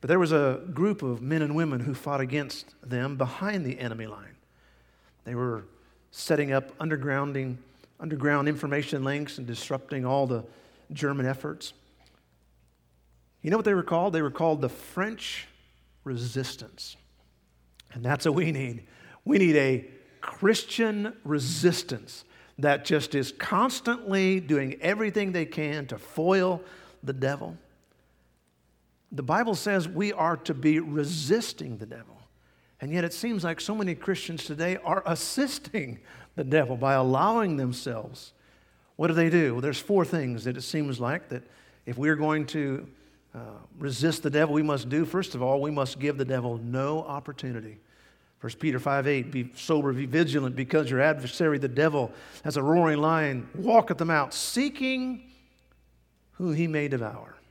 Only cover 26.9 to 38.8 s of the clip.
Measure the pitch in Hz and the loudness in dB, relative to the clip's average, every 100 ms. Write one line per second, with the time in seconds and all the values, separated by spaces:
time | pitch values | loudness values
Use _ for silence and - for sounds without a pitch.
26.9 | - 143 135 135 143 160 165 _ _ _ | -14 -8 -2 -2 -2 -8 -12 _ _ _
27.9 | _ _ _ _ _ _ _ _ _ _ | _ _ _ _ _ _ _ _ _ _
28.9 | _ _ 135 131 175 233 190 - 196 165 | _ _ -10 0 2 2 0 0 0 0
29.9 | 156 202 208 160 165 - 143 147 151 160 | -2 -2 2 0 0 -2 0 4 4 2
30.9 | 147 143 170 139 214 226 - 151 110 107 | -2 -2 -2 0 0 0 -8 -10 -10 -12
31.9 | 120 113 107 - _ _ _ _ _ 135 | -14 -18 -20 -20 _ _ _ _ _ -4
32.9 | 170 170 170 233 220 170 165 - 214 190 | -2 -2 -2 -4 -2 -2 -4 -4 -2 -2
33.9 | 156 - 185 - 165 - 151 170 185 170 | -2 -2 -4 -4 -10 -8 -2 -2 -2 0
34.9 | 180 175 165 - - 269 - - 220 139 | 0 0 -2 -2 0 0 -2 -6 -6 -4
35.9 | - - - - - 131 151 131 127 135 | -10 -16 -20 -16 -6 2 2 2 0 2
36.9 | 135 131 131 180 233 208 151 131 120 - | 4 6 4 4 4 2 0 -2 -4 -6
37.9 | 113 107 131 - _ _ _ _ _ | -8 -8 -14 -20 _ _ _ _ _